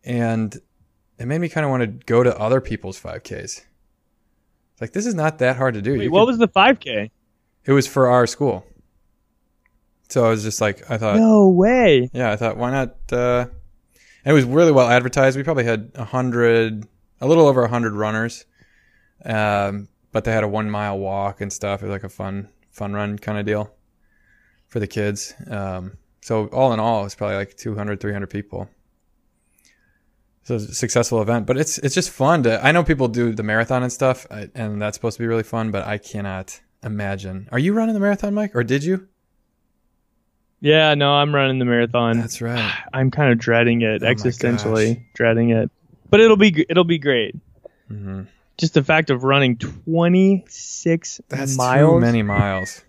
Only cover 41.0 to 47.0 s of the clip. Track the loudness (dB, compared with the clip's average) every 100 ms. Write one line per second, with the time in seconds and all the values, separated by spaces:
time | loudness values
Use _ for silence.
41 | 2 2 2 2 0 0 0 2 2 0
42 | 0 0 -2 -8 -6 -4 -4 -6 -8 -2
43 | -2 2 2 2 2 2 4 2 0 0
44 | 0 0 -2 -2 -2 -2 -2 0 0 -2
45 | -8 -2 0 2 2 0 -2 _ _ _
46 | _ 6 8 8 6 4 0 2 2 0